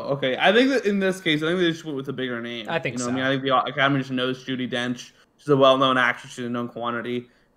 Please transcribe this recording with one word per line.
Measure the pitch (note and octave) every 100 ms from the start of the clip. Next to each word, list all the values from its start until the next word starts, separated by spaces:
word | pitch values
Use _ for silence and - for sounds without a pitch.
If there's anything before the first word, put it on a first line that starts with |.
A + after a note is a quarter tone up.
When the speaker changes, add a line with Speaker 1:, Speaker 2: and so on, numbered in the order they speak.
| A#2
Speaker 1:
okay. | C#3 C3+ B2
I | E3
think | A3 C4+
that | C4 G3+
in | G3+
this | F#3+ F#3
case, | E3 D3+
I | D#3+
think | F#3
they | F3
just | D#3+ D#3+
went | C3+
with | C#3
a |
bigger | C3 B2+ A#2+
name. | A#2 A#2 A2
Speaker 2:
I | E3
think | C#3 A#2+
Speaker 1:
You |
know | B2
Speaker 2:
so. |
Speaker 1:
what |
I | C3
mean? | C3
I |
think | C3+
the | C3+ B2+ B2+
Academy | B2+ C#3 C#3
just | C3
knows | B2+ B2+ B2+ -
Judi | B2+ B2
Dench. | B2 B2 B2 - _ _ _
She's | -
a | C#3
well-known | C3+ C3 C3+ B2+
actress. | B2 B2 -
She's | - A#2+
a |
known | A#2+ A#2+
quantity. | A2+ A#2 A#2 A#2 B2 A#2+ _ _